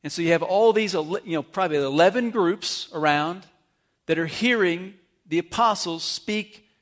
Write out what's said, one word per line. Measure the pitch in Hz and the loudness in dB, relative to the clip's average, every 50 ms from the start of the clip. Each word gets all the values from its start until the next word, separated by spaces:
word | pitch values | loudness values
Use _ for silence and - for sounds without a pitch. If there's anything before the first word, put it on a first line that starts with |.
| - | -8
And | 143 | -8
so | - 170 | -4 -2
you | 170 165 170 | 2 2 2
have | 165 170 | 2 2
all | - 185 202 226 226 202 | 0 2 4 4 6 6
these, | 214 220 196 185 | 4 2 2 -2
ele-, | 170 151 156 185 202 - | -4 -2 -2 -6 -8 -6
you | - 165 | -4 -6
know, | 151 139 | -6 -6
probably | - - 196 185 170 151 | -6 -4 -2 -2 0 0
eleven | 143 139 135 139 151 170 196 196 254 240 233 | 0 -2 0 4 6 6 6 6 2 -4 -2
groups | 214 226 180 170 196 208 - - - - - - - | 0 0 0 0 0 -2 -6 -8 -6 -8 -10 -10 -8
around | 156 156 151 147 147 151 160 175 190 - _ _ _ _ _ _ _ _ _ _ _ _ | -2 0 0 0 0 -2 -4 -8 -10 -16 _ _ _ _ _ _ _ _ _ _ _ _
that | - 160 165 | -2 -2 -2
are | 165 | -2
hearing | 156 - - 220 247 247 226 196 175 170 170 185 190 196 _ _ _ _ _ _ | -4 -4 -2 0 2 2 2 2 0 0 -4 -8 -14 -16 _ _ _ _ _ _
the | 170 156 170 | _ -4 -4
apostles | 170 - - - 240 226 208 190 - 180 165 165 - | -4 -4 -2 2 2 2 2 0 -4 -6 -6 -6 -6
speak | - - - - - 208 214 202 - - - _ _ _ _ | -8 -8 -8 -6 -4 -4 -4 -4 -8 -18 -20 _ _ _ _